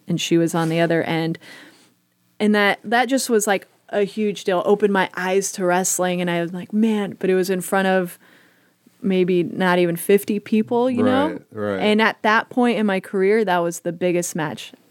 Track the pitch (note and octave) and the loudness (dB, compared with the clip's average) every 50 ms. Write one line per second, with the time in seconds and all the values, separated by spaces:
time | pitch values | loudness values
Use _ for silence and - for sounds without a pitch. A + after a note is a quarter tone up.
0 | - - F3 D3+ - - E3+ E3 E3 D#3+ E3+ E3+ E3 D#3+ E3 E3+ E3+ E3 E3 E3 | -6 -4 -4 -4 -2 0 2 2 2 2 0 -2 -2 -2 0 0 0 2 2 0
1 | - - E3 D#3+ E3 E3 E3 - - - - - - - - _ _ _ _ _ | 0 0 -2 -2 -2 -4 -6 -8 -10 -20 -20 -20 -20 -20 -20 _ _ _ _ _
2 | _ _ _ _ _ _ _ - G#3 G#3+ G#3+ G#3 G3+ G3 - - - G#3 A#3 A#3+ | _ _ _ _ _ _ _ -2 0 2 2 4 4 2 2 0 -2 -2 0 0
3 | B3+ A#3 C4+ B3+ - - A#3 G#3+ G3+ G#3+ G3 F#3 - _ _ _ _ - - G3+ | 0 2 0 -2 0 0 0 0 2 2 0 -2 -2 _ _ _ _ -6 -2 -2
4 | G3+ G3 - A3 G#3+ G#3 F#3 - - G3+ F3+ F3 - - G#3 G3+ G#3+ G3+ G3 F#3+ | -2 -2 -2 -4 -4 -4 -4 -4 -4 -2 -2 0 2 0 0 2 2 0 2 0
5 | F#3 - - - F3+ F#3 F#3 G3 F#3+ - - - F#3 F3 F3 F3+ F#3+ - - - | 0 -2 -4 -6 -4 -2 0 -2 -2 -2 -4 -4 0 0 0 0 0 -2 -2 -2
6 | F3+ F3+ F3+ F3+ F3+ F3 F3 E3+ E3+ E3+ F#3 F3+ F3+ - G#3 G#3+ A3 A3+ G#3+ G#3 | -2 -2 -2 -2 -2 -2 -2 -2 -4 -6 -8 -10 -10 -4 -2 0 2 2 0 0
7 | G3+ F#3+ G#3+ - - F#3 F#3 F#3 F3+ F#3+ F#3+ F3+ F3 - G3+ G3 F#3+ F#3+ F#3 F#3+ | -4 -6 -8 -6 -2 0 0 0 0 0 -2 -4 -4 -2 0 0 2 2 2 2
8 | F3+ F3+ - - _ _ _ _ _ _ _ _ _ _ _ _ _ _ _ _ | 0 -2 -6 -14 _ _ _ _ _ _ _ _ _ _ _ _ _ _ _ _
9 | - G3 F#3+ F#3 F3+ F3+ F#3 F3 E3+ - - - F#3 F3+ F3+ F3+ F3 E3+ E3+ E3+ | -2 0 2 2 2 2 2 0 0 -2 -2 0 2 2 4 4 2 2 0 -2
10 | - - G3+ G3+ G3+ - G#3+ G#3 - - A3+ G#3+ G#3+ - A#3+ A#3 B3 C4 B3+ A#3+ | 0 2 2 2 2 0 -4 -4 -4 0 0 0 0 0 0 0 0 0 0 0
11 | B3 B3+ B3+ C4+ C#4+ D#4+ D#4 - - _ - G#2+ - G#3 G3+ - - G#3+ G#3+ G#3+ | 2 2 2 2 0 0 -4 -6 -14 _ -8 -6 -4 -2 -2 0 2 2 4 4
12 | A3 G#3 - _ - G#3+ G#3+ A3+ - - - B3+ A#3+ A#3+ A3+ - G#3+ G3+ F#3+ F#3 | 4 2 0 _ 0 2 2 2 0 -2 -2 0 0 0 0 0 0 0 -2 -2
13 | - - - G3 F#3+ G3 G#3+ A3+ A3 F#3 F3+ F3 E3+ E3+ E3+ - - F3 E3+ F3 | -4 -4 -2 0 2 2 2 2 2 2 0 0 0 -2 -4 -6 -6 -8 -6 -2
14 | F#3 F3+ F3 F3 F3 - - F3 D3+ D#3 - - - - - - _ _ | -2 0 0 0 -2 -4 -4 -6 -6 -6 -8 -10 -14 -18 -20 -20 _ _